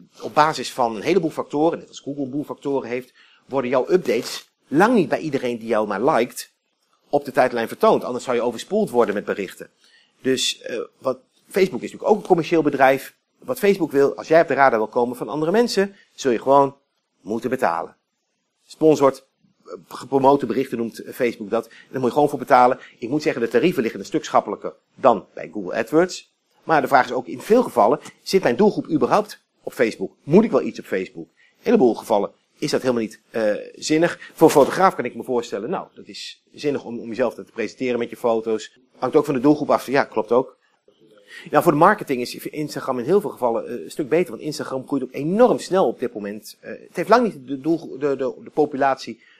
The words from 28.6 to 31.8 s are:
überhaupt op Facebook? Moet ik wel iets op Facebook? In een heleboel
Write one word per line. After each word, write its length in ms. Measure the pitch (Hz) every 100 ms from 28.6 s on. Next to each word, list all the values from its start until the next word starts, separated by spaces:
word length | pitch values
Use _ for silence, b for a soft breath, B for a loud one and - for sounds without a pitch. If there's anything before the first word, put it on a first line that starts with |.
| 208 147 -
überhaupt 540 | 151 120 180 - - _ _
op 100 | -
Facebook? 440 | - 117 - 95 _
Moet 220 | - 175
ik 60 | 226
wel 120 | 123
iets 160 | 92 -
op 60 |
Facebook? 420 | - 98 92 85 82
In 60 |
een 320 | _ _ _
heleboel 300 | - 233